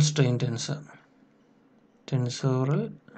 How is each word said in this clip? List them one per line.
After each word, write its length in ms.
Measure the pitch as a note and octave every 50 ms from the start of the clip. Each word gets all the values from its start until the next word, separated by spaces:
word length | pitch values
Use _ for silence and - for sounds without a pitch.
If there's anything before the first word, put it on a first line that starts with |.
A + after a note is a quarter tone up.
| D3+
സ്ട്രെയിൻ 260 | D3+ - - C3+ B2 B2 A#2
ടെൻസർ. 380 | C3+ A#2 A2+ - - - D3 - - - - - - _ _ _ _ _ _ _ _ _ _ _ _ _ _ _ _ _ _ _ - -
ടെൻസോറൽ 720 | C#3+ B2+ B2 A#2+ - - - C3+ B2+ C3 C3 C3+ D3 D#3 A3 - - - _ - -